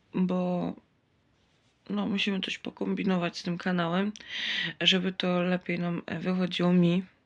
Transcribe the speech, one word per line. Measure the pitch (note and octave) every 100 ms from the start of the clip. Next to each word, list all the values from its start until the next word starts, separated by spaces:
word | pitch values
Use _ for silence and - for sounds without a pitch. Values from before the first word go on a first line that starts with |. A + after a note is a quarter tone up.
| _
bo | - F#3 F3+ F3+ F3+ E3+ - _ _ _ _ _ _ _ _ _ _ -
no, | G3+ F#3+
musimy | G3 G3+ F#3+
coś | - -
pokombinować | - - G3 F#3+ F#3+ F#3 E3+ -
z |
tym | F3+ F3
kanałem, | F#3 F3+ E3 F3+ G3+ - - - - - E3 -
żeby | F3 F#3 F3+
to | F#3 F3+ F3+
lepiej | F3 F3+ - E3+
nam, | F3 E3+ -
e, | E3+
wychodziło | F#3 F#3 F3+ F3 F3
mi, | F3+ E3+ F3+ F#3 _